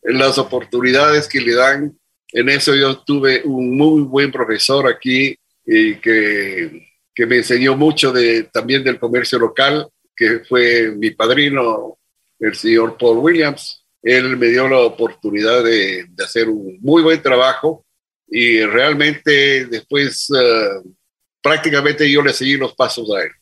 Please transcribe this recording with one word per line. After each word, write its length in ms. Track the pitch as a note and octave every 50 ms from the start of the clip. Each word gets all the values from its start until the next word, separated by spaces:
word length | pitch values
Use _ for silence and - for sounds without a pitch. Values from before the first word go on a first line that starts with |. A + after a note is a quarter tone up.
las 380 | _ G#2 A#2+ C3 C3+ C#3 C#3 C#3
oportunidades 880 | B2+ - - B2 A#2 - - A#2+ B2 B2+ B2+ C3+ D3 D3+ D3+ D3+ D3 -
que 120 | - C3+
le 140 | A#2+ A#2+ A#2
dan. 440 | A#2+ B2+ C3+ C#3 C#3 D3 D3 - _ _ _ _ _ _ _
En 160 | - B2 A#2+ C3+
eso 260 | C#3 C#3 - D3+ C#3
yo 240 | C#3 C#3 C3+ C3 C3
tuve 400 | _ - C#3+ C#3+ C3+ C3+ C3 - -
un 320 | D3+ C3+ B2+ B2+ B2 B2+
muy 260 | C3+ D3 D#3 D#3 D3+
buen 300 | C#3+ C3 C3 C#3 C#3+ C3+
profesor 540 | C3 C3 B2 A2 A2 G#2 - - C3 C#3 C3+
aquí, 500 | B2+ A#2 - - C3 B2+ B2+ C3+ C3+ A#2 _ _ _ _ _ _
eh, 320 | - A2+ A2+ A2 A2 G#2 -
que, 840 | - A#2 A2 A2 G#2+ G#2 G#2 G2+ G2+ G2 F#2+ F2+ E2+ D#2 D2+ - _ _ _ _ _ _ _
que 120 | - A#2+
me 120 | A#2 B2+ B2
enseñó 380 | A2 - B2+ A#2+ B2+ C3+ C3+
mucho 340 | C3+ D3 D#3 D#3 D3+ - C3+
de, 340 | B2 B2+ A#2+ A#2 A2+ A2+ G#2+
también 380 | - _ A#2 A2 A#2+ C3 C3+
del 160 | C3 B2+ B2 -
comercio 400 | - A#2 A#2+ B2 A#2 - - A#2+
local, 500 | A#2 A2 - - C3+ C#3 D3 D3+ D3+ - _ _ _ _ _
que 240 | - A#2 A2 A#2 A#2 - -
fue 440 | B2+ B2 A#2+ A#2+ A#2 A#2 A2+ A2
mi 180 | G#2+ G#2 G#2+ A2
padrino, 880 | - _ A2 A2+ B2+ C#3+ C#3+ C#3+ C#3 C#3 B2 A2+ A2 A2 A2+ C3 - _ _ _ _ _ _ _ _ _
el 160 | A2 G#2 G2+
señor 420 | - - A2 A2+ A2+ A2+ A2+ A2 -
Paul 200 | A#2+ A#2+ A2+ A#2
Williams. 640 | C3+ D#3+ E3+ E3 D#3 D3 C#3+ - - - - _ _ _ _ _
Él 340 | - A2+ B2 B2+ B2+ C3 C3
me 120 | B2+ B2 A#2
dio 200 | A#2+ B2+ C3 C3
la 120 | C3+ C3
oportunidad 840 | A#2+ A2+ - - A2+ A2 - _ _ G#2+ G2+ G#2 G#2+ A2 A#2+ B2 A#2
de, 400 | A2+ A2+ G#2+ G2 F#2+ F#2+ F#2 F2 F2
de 140 | F2 - -
hacer 240 | - - A#2 A2+ A2
un 300 | A2 G#2+ G2 F#2 F#2 F#2
muy 200 | G#2+ C3+ D#3 E3+
buen 200 | D#3+ D#3+ E3 D#3
trabajo 640 | - C#3 C3 B2 B2+ C3 C3 - - D#3 D#3+ D3+ _ _ _ _ _ _ _ _ _ _
y 340 | - A#2 A#2+ A#2+ A#2 A2
realmente 1000 | A2 G#2+ G#2+ A#2+ C3 D3+ D3+ C#3+ D3 D3+ D3 D3 _ D#3 D3 C#3+ C#3 C#3 C#3 C3+ B2+
después, 640 | A#2+ A#2 A2 - _ C#3+ C#3+ C#3+ C3+ - - - - C#3+
eh, 320 | C3 B2 A#2+ A#2 A2 A2 G2+ G2 G2 F#2 F#2 F#2+ _ _ _ _ _ _ _ _ _
prácticamente 680 | - C#3+ D#3 D3+ D#3 E3 D3 C#3+ C#3 D3 D3 D3 D3+ C#3+
yo 100 | C#3+ D3
le 140 | C#3+ C#3 -
seguí 220 | - C3 C3+ C#3
los 180 | C3+ C3+ B2 -
pasos 340 | _ C3 A#2+ - - A2+ G#2+ G#2
a 60 | F#2+
él. 80 | F#2 F#2 - _